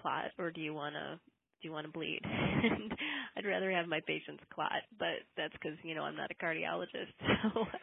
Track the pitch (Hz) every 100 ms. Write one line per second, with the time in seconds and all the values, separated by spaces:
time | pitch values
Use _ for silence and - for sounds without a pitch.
0 | 156 131 - - 175 165 156 156 147 151
1 | 147 160 - _ _ _ 165 156 151 165
2 | 156 - - - - - 226 - 214 -
3 | 302 285 262 - 202 185 190 180 170 156
4 | 165 156 156 147 - - 151 - - 208
5 | 170 160 - - 156 - 160 156 165 156
6 | 147 151 143 - 170 160 165 175 175 -
7 | 190 - 196 214 214 220 220 -